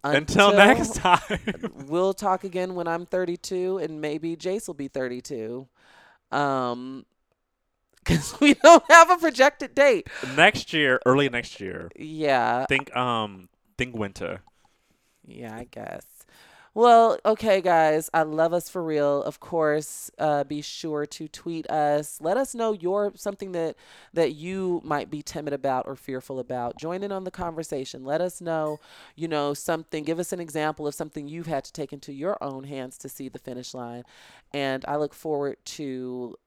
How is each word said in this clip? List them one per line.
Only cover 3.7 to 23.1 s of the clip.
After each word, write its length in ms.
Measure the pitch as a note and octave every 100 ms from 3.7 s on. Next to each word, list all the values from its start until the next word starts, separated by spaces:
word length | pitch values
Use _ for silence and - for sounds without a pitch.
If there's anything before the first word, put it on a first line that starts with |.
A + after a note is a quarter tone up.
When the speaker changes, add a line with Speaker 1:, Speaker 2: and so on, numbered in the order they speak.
| F#3+
Speaker 2:
and 200 | D#3 D#3
maybe 360 | D3+ D3+ E3 E3
Jace 300 | F#3 G3 -
will 80 | D3
be 120 | C3+
thirty-two. 800 | - B2+ B2 - C3 A2 B2 C3+ _ _ - - _ _
Um, 760 | C#3+ C#3+ C3+ B2 A#2+ B2+ C3+ - _ _ _ _
<laughs> 540 | _ _ _ _ _ -
'cause 340 | E3 C#3+ -
we 140 | C#4+
don't 300 | - D4+ E4+ -
have 180 | E4 E4
a 80 | F4+
projected 560 | D#4+ A#3+ C4+ - C4+ -
date. 320 | C#4+ G#3+ - - C3 C3+
Speaker 1:
Next 340 | F3+ - -
year, 300 | D#3+ C#3+ B2+ -
early 240 | C3+ C#3
next 300 | A#2+ A#2+ -
year. 300 | F#2+ E3+ E3+ -
Speaker 2:
Yeah. 680 | D#3 D#3 D3+ C3 A#2 A#2+ C3
Speaker 1:
Think, 280 | C3+ C#3 B2
um, 540 | B2 A#2 G#2+ F#2+ F2+ _ _ -
think 180 | B2 A#2
winter. 460 | G#2 F#2+ F2 F#2 _ _ _ _ _ _ _ _ -
Speaker 2:
Yeah, 280 | - A#2+ A2
I 100 | B2
guess. 360 | - G#2+ G1+ - - _ _ - - - -
Well, 420 | A#3 A#3 A3+ E3+ -
okay, 360 | A3 A3 G3
guys, 480 | F3+ E3+ D#3+ D#3 D#3+
I 80 | E3
love 300 | D#3 D#3 E3
us 160 | F3 E3
for 120 | F#3
real. 400 | E3 D3+ C#3+ C#3+
Of 160 | - D3
course, 720 | - E3+ D#3 D3+ D3 - - -
uh, 260 | D3+ C#3+ C#3
be 160 | D3+
sure 440 | D3 - E3 D3+ D3
to 200 | - D#3
tweet 420 | - - E3 D#3
us. 500 | D#3 D3 D3 D3+ -
Let 160 | D#3 G#3+
us 160 | C4+ A#3
know 180 | A3+
your, 380 | G#3+ E3+ G3+ G#3